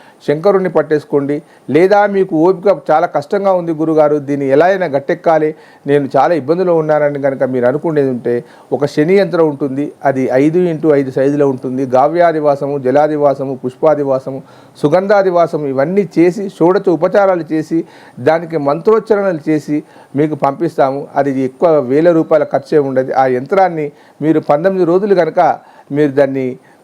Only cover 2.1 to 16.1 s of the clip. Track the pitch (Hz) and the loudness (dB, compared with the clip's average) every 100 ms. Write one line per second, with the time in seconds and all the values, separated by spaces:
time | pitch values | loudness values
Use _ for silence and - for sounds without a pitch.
2.1 | 196 190 160 175 180 202 160 - 156 170 | 0 0 2 2 2 0 0 0 0 0
3.1 | 151 - 202 196 185 170 151 160 156 151 | -4 -4 -2 0 0 -2 -4 0 2 2
4.1 | 147 139 143 135 135 180 196 170 135 - | 0 -2 -4 2 2 2 0 -2 -4 -4
5.1 | 170 175 160 151 156 - - 143 147 135 | -2 0 2 0 -4 -16 -12 -2 0 2
6.1 | 180 156 165 131 175 185 165 156 151 147 | 0 2 0 0 -2 0 0 0 0 0
7.1 | 143 139 135 127 127 120 147 170 151 135 | 0 -4 -2 -2 0 0 0 -2 0 -2
8.1 | 120 120 120 - - - 131 143 - 151 | -2 -4 -4 -6 -18 -8 -4 -2 0 2
9.1 | 196 185 170 160 139 143 135 147 - 143 | 2 2 2 0 0 -6 -4 -8 -4 -4
10.1 | 131 123 127 151 175 175 156 160 143 131 | -2 0 2 2 2 0 0 0 2 0
11.1 | 139 139 143 143 127 131 127 131 156 151 | 0 0 2 0 -2 -6 -6 0 2 2
12.1 | 170 170 156 147 139 143 143 123 143 151 | 2 2 2 0 -2 -4 -4 0 2 0
13.1 | 151 143 139 135 131 131 - 156 147 139 | 2 0 0 -6 -8 -10 -2 0 0 0
14.1 | 131 135 135 - - - - 147 180 196 | -4 -4 -12 -16 -20 -20 -4 0 0 2
15.1 | 202 190 175 160 156 143 131 151 202 180 | 2 2 0 0 -2 -4 -2 0 -2 -2